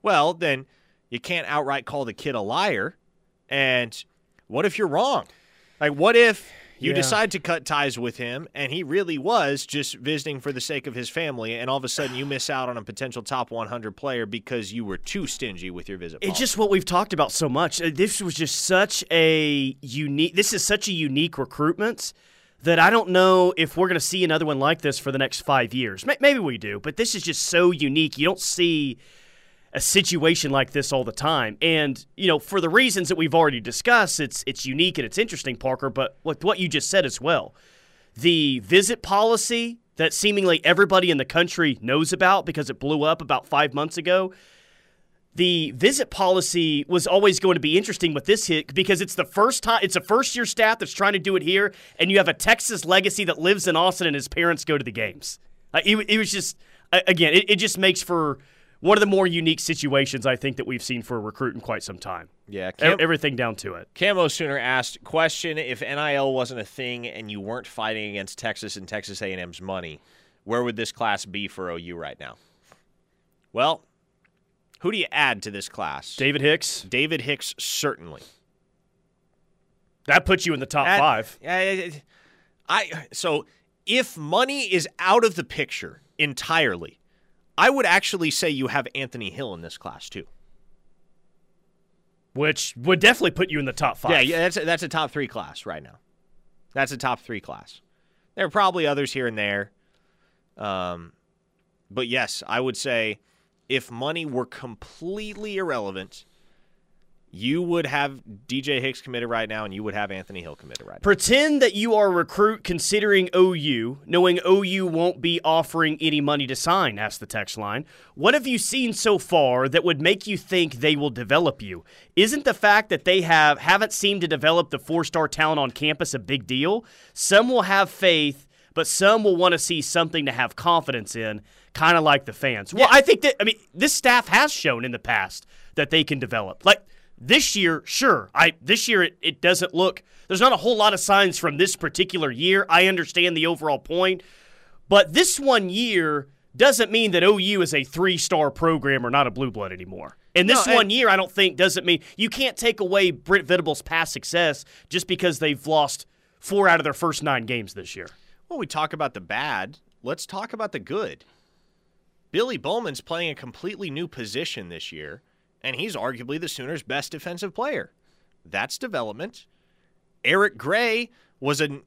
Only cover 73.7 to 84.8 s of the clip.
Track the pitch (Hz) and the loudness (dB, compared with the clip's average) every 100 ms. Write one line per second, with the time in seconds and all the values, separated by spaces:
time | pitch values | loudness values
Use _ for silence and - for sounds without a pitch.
73.7 | 160 _ _ _ _ _ _ _ _ _ | 0 _ _ _ _ _ _ _ _ _
74.7 | _ 170 214 160 143 139 110 107 101 - | _ -4 -2 -2 2 0 0 -8 -10 -12
75.7 | - 85 69 - - 135 143 143 160 - | -8 -6 -6 -12 -4 -2 2 2 2 -2
76.7 | - 92 123 151 156 123 139 - - - | -8 -6 -2 -2 -4 -4 -6 -6 -8 -8
77.7 | - 147 - 82 73 - _ _ _ _ | -4 -4 -6 -14 -20 -20 _ _ _ _
78.7 | _ _ _ _ _ _ _ _ _ _ | _ _ _ _ _ _ _ _ _ _
79.7 | _ _ _ - 151 180 185 180 147 131 | _ _ _ 2 4 4 0 2 -4 -2
80.7 | 147 143 202 156 113 110 - 151 180 190 | 0 2 4 4 2 -2 -12 -6 -2 -2
81.7 | 190 175 147 _ _ _ _ _ _ - | -4 -8 -14 _ _ _ _ _ _ -2
82.7 | 196 202 165 147 - 180 151 - _ _ | -2 -2 -10 -12 -6 -2 -2 -4 _ _
83.7 | _ - 240 254 165 151 180 262 285 226 | _ -2 0 0 -6 -2 0 0 -2 -2
84.7 | 180 | -2